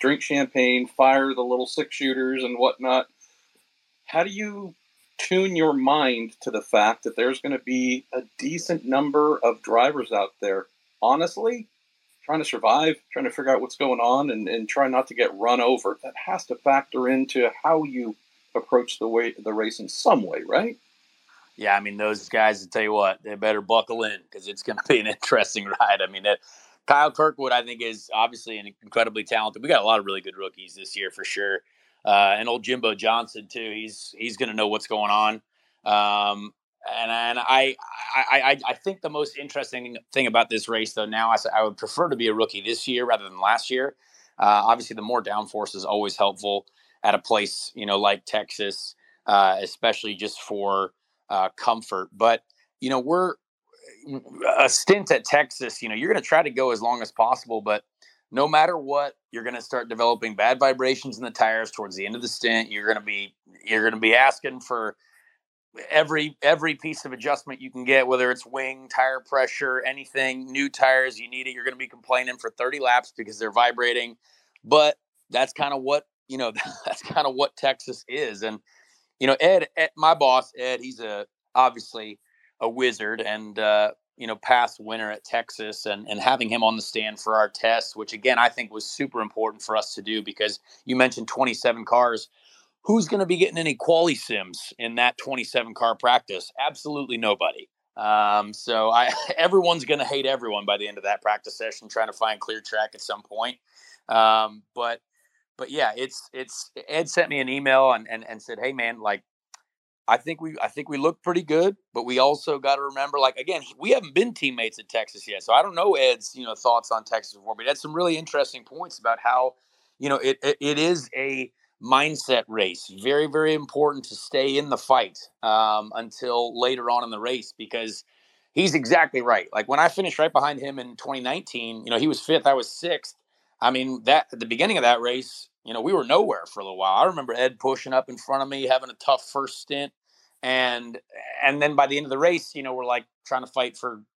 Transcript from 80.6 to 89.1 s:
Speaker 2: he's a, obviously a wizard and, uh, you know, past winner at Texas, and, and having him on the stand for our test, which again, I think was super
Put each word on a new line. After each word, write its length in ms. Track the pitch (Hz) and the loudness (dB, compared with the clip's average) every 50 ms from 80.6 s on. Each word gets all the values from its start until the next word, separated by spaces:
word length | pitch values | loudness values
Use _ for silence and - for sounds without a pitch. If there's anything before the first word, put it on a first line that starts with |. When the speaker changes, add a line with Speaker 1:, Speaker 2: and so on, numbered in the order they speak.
| 127 127 127 120 | -6 -4 -4 -4
Speaker 2:
he's 200 | 123 131 123 110 | -6 -10 -14 -12
a, 260 | 117 107 104 101 104 - _ _ _ _ - | -10 -8 -8 -8 -10 -12 _ _ _ _ 2
obviously 640 | 127 131 127 120 117 110 - - 113 107 107 104 _ _ _ _ _ _ _ _ - | 4 4 4 4 -2 -14 -14 -12 -12 -12 -14 -16 _ _ _ _ _ _ _ _ -4
a 80 | 120 117 | -4 -4
wizard 520 | 117 127 127 123 113 104 110 104 110 113 | -2 0 0 0 0 0 -4 -6 -4 -4
and, 380 | 104 107 107 107 107 107 104 110 | -4 -6 -6 -8 -8 -10 -6 -2
uh, 340 | 110 107 107 104 107 107 - _ _ _ _ | 2 2 4 4 4 2 -2 _ _ _ _
you 100 | - 120 | -12 -10
know, 80 | 110 110 | -10 -8
past 460 | 101 - - 127 123 120 117 - - | -4 2 4 4 4 4 2 -2 -8
winner 320 | 107 107 113 113 110 107 107 | -12 -8 -8 -6 -6 -6 -8
at 100 | 104 - | -10 -8
Texas, 640 | - - 117 113 - - - 110 107 104 - - | -6 -4 -4 -4 -6 -10 -12 -10 -10 -10 -8 -6
and, 220 | 110 101 98 107 - | -6 -8 -8 -8 -8
and 100 | 104 104 | -6 -2
having 300 | - 127 135 123 120 110 | 0 2 2 0 0 -2
him 160 | 113 117 113 | -2 0 2
on 100 | 110 113 | 2 0
the 80 | 113 - | 0 -6
stand 380 | - - 113 107 110 107 - | -8 -6 -6 -6 -6 -8 -8
for 160 | - 110 110 | -4 0 2
our 120 | 110 107 101 | 2 2 2
test, 460 | - - - 113 117 117 113 - - | 0 0 0 2 2 2 0 -6 -8
which 180 | 110 107 - 117 | -12 -12 -12 -8
again, 240 | 107 101 127 127 | -2 0 2 4
I 120 | 117 120 120 | 4 4 2
think 240 | - - 117 104 107 | 2 -2 -10 -10 -10
was 120 | 107 107 | -12 -12
super 360 | - - - 143 135 | -10 -8 -6 -6 -6